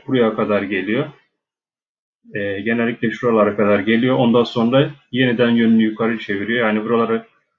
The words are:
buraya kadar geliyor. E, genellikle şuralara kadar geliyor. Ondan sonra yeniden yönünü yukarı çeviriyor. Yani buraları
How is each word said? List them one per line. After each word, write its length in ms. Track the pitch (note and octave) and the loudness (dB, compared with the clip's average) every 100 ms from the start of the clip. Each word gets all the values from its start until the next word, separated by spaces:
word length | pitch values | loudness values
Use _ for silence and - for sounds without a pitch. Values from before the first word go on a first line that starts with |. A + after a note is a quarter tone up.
| - | -4
buraya 280 | C3 A2 | 0 2
kadar 280 | G#2+ G#2 G2+ | 0 -2 -2
geliyor. 440 | G2 G2 F#2+ A#2+ D3 - _ _ _ _ _ _ _ _ _ _ _ | -2 -4 -2 -4 -4 -12 _ _ _ _ _ _ _ _ _ _ _
E, 260 | G#2 G2+ G2 | -8 -6 -6
genellikle 500 | A2 A#2 A#2 A#2 A2+ | -4 -2 -2 -2 -6
şuralara 460 | - A#2+ A2 G#2 G2+ | -2 0 2 2 2
kadar 220 | G#2 G2 | 2 2
geliyor. 400 | G2 A2+ B2+ C3+ | 2 0 2 2
Ondan 260 | A#2+ A#2+ | 4 2
sonra 460 | A2+ B2 A#2 C3+ D3 - _ | 2 0 2 2 0 -4 _
yeniden 380 | B2 B2+ A#2 A#2 | -2 0 2 2
yönünü 320 | A#2 A2+ A2+ | 4 4 4
yukarı 360 | A2 G#2+ A2+ A2+ | 2 0 -4 -4
çeviriyor. 480 | - G2+ G2+ A#2+ A2 | -6 -6 -4 -2 -2
Yani 180 | G#2+ | -2
buraları 420 | A2 A#2 A2+ A2+ - _ _ | 0 0 0 -4 -6 _ _